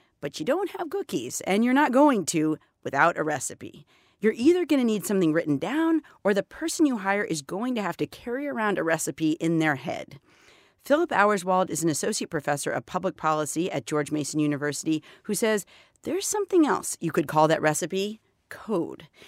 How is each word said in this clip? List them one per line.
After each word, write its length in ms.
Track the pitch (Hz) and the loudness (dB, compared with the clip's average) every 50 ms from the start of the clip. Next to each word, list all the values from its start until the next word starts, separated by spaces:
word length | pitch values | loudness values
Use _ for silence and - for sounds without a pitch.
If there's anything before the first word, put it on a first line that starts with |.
| _ _ _ _ | _ _ _ _
but 180 | - 135 - - | -12 -10 -8 -6
you 60 | 156 | -2
don't 260 | 233 294 370 403 - | -2 -2 -2 -2 -4
have 180 | - - 349 285 | -6 -8 -8 -6
cookies, 520 | 392 403 - - - 139 113 123 - - | -6 -6 -6 -6 -6 -6 -6 -6 -8 -6
and 220 | - - 185 208 233 | -2 0 0 2 2
you're 80 | 247 | 2
not 200 | 254 285 302 285 | 4 2 2 4
going 340 | 233 269 302 294 254 202 160 | 4 6 6 6 4 2 0
to 320 | - - 160 156 156 156 - _ _ _ _ - | -2 0 0 0 0 -2 -4 _ _ _ _ -10
without 320 | 123 127 139 156 170 - | -2 2 2 4 4 2
a 80 | - 156 | 0 -2
recipe. 600 | 156 151 143 - - - - - - - - - _ _ _ _ _ _ _ | -2 -4 -4 -6 -8 -10 -12 -14 -16 -16 -20 -20 _ _ _ _ _ _ _
You're 140 | 202 220 - | 0 0 2
either 300 | - 240 320 349 359 349 | 4 4 4 4 4 4
gonna 180 | 269 302 269 247 | 2 2 2 4
need 220 | 226 214 196 - | 2 0 0 0
something 260 | - 208 190 175 156 | 0 2 2 4 4
written 280 | 151 165 156 151 143 135 | 2 2 2 0 0 0
down, 420 | 165 196 269 320 330 330 330 302 - - - _ - | -2 -2 0 0 2 2 2 0 0 -6 -10 _ 0
or 100 | 196 208 | 0 2
the 80 | 196 | 0
person 460 | 190 - - - 311 330 - - 311 | -2 -4 -6 -8 -6 -4 2 2 2
you 100 | 277 247 | 2 2
hire 260 | 202 190 196 202 208 208 | 0 0 0 0 0 0
is 200 | - 165 151 139 | -2 -4 -6 -6
going 320 | - 170 196 233 254 247 | -6 -6 -4 -4 -2 -2
to 80 | 214 196 | -2 -2
have 140 | 170 165 | -4 -2
to 100 | - - | -4 -4
carry 400 | - - - - 240 240 277 294 | -6 -6 -10 -10 -8 -6 -6 -6
around 320 | 285 262 233 214 208 190 156 | -6 -4 -2 -2 0 0 0
a 40 | 160 | 0
recipe 500 | 160 160 160 - 165 143 - 160 156 151 | 0 0 0 -2 -4 -4 -2 0 0 0
in 260 | - - 165 170 160 | 0 0 0 2 2
their 160 | 156 156 143 | 2 2 0
head. 440 | 135 143 - - 67 - - - - _ _ _ _ _ - - _ _ _ _ _ - | -2 -4 -6 -8 -8 -10 -12 -16 -20 _ _ _ _ _ -20 -20 _ _ _ _ _ -2
Philip 280 | - 277 320 349 - | 0 2 2 2 2
Auerswald 580 | - 190 202 208 208 190 175 185 185 185 185 - | 2 4 4 4 4 2 0 0 2 2 0 0
is 140 | 165 156 165 | -2 -2 0
an 60 | 165 | 0
associate 420 | 143 - - 160 156 - 151 - | 0 0 -2 -2 -2 -4 -4 -4
professor 400 | - 147 - 147 147 143 - - | -6 -4 -2 -2 -2 -2 -2 -4
of 160 | - 135 - | -4 -4 -6
public 280 | - - 185 180 185 151 | -6 -6 -4 -4 -4 -4
policy 560 | - - 156 156 151 151 - - 156 170 - | -2 0 0 0 0 -2 -2 -2 -2 -2 -2
at 140 | - 143 - | -4 -6 -4
George 260 | - 156 151 147 135 | -2 -2 -2 -2 -2
Mason 280 | 151 151 139 - - 156 | -4 -4 -4 -2 -2 0
University 640 | 151 147 147 131 147 147 139 - - 160 160 - - - - - - | 0 0 0 -2 -2 -4 -4 -4 -2 -2 -2 -2 -4 -8 -20 -12 -8
who 100 | - 202 | -6 -2
says 320 | - 233 220 214 202 - - - - - _ _ _ | 0 0 0 0 0 -2 -8 -16 -20 -20 _ _ _
there's 240 | - - 311 392 - | -8 -6 -4 -4 -4
something 400 | - - 427 403 - 392 339 302 | -2 -2 -4 -2 2 4 4 4
else 320 | 247 - - - - - - | 4 2 0 -2 -6 -8 -4
you 120 | 165 160 | -4 -2
could 160 | - 175 151 | 0 0 -2
call 200 | - 151 156 156 | 2 4 4 4
that 140 | 156 160 - | 4 4 2
recipe, 580 | - 156 151 - 180 156 190 190 196 208 220 - _ _ _ _ _ - | 2 0 0 0 -2 -4 -2 -4 -4 -4 -6 -10 _ _ _ _ _ -20
code. 580 | - - - 226 214 170 151 - - - - - _ - - | -18 -14 -6 -4 -2 -2 -4 -4 -8 -14 -20 -20 _ -20 -20